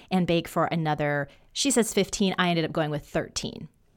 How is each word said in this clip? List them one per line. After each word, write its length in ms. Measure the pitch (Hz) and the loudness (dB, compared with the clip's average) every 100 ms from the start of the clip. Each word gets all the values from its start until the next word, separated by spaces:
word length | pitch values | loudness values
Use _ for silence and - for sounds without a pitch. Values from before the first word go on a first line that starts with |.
| - | -2
and 160 | 185 175 | 0 2
bake 200 | 170 165 | 2 0
for 160 | - 156 | 0 0
another, 600 | 165 156 151 147 143 143 - - | 0 0 0 0 0 -4 -10 -14
she 180 | - 277 | -2 2
says 220 | 247 220 | 2 2
fifteen. 420 | - 190 - 196 - | 2 0 2 0 2
I 120 | 180 | 2
ended 160 | 170 156 | 2 0
up 60 | |
going 160 | 160 151 | 0 -2
with 160 | 147 - | -4 -4
thirteen. 640 | 165 113 - - - - _ _ | -4 -4 -6 -8 -10 -16 _ _